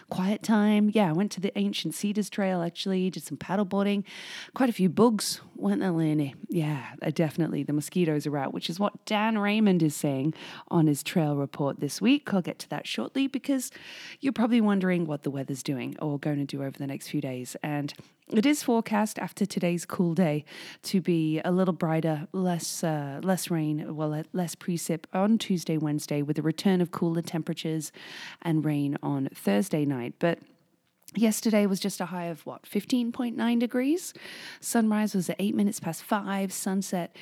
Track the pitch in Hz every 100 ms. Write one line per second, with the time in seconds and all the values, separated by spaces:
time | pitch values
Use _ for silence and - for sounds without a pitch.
0 | - - 185 208 - 220 208 208 208 220
1 | 185 160 208 - 190 208 202 - 165 -
2 | 208 208 196 - 190 180 170 - 196 190
3 | 185 165 - 139 - 196 185 202 202 202
4 | - - - - - - 254 214 185 139
5 | 240 208 - - - - 196 202 190 165
6 | 156 151 139 - - 175 151 143 - -
7 | - 156 156 - 160 143 139 147 - 180
8 | 165 151 147 143 135 - - 170 208 -
9 | - 214 220 220 202 214 208 180 160 -
10 | 147 135 147 - - - - 170 156 139
11 | - 185 147 143 139 - 139 - 147 -
12 | 220 285 - 196 160 - - 151 - -
13 | 254 269 269 254 - 269 - - - -
14 | - - 269 220 226 240 208 196 185 180
15 | 160 143 143 139 135 135 - 131 123 -
16 | 156 143 151 143 139 139 135 131 139 135
17 | - 151 139 127 123 - 151 147 143 -
18 | - _ - 220 277 294 - 226 - 208
19 | 214 - 180 - 196 185 175 175 - -
20 | 175 160 165 147 - - - - - 190
21 | 180 165 156 156 180 180 185 160 165 160
22 | 160 151 160 185 180 170 - - 170 151
23 | 143 139 185 180 - 170 151 151 160 151
24 | 151 151 - 180 170 - - 170 - 160
25 | - 190 208 226 - 180 165 160 151 147
26 | - 147 143 156 151 156 202 185 175 -
27 | 170 165 165 165 156 160 165 160 151 -
28 | - - - - 170 156 151 147 143 147
29 | 143 139 135 - 202 202 196 160 143 131
30 | 120 - 170 165 - _ _ _ _ _
31 | - 196 226 208 226 208 202 190 196 -
32 | 175 180 170 156 139 123 - 208 - 247
33 | 233 233 240 - 233 233 240 247 269 359
34 | - - - - - - - 233 220 214
35 | 214 196 170 170 202 214 202 - 170 160
36 | - 208 196 196 196 - 202 196 185 185
37 | - -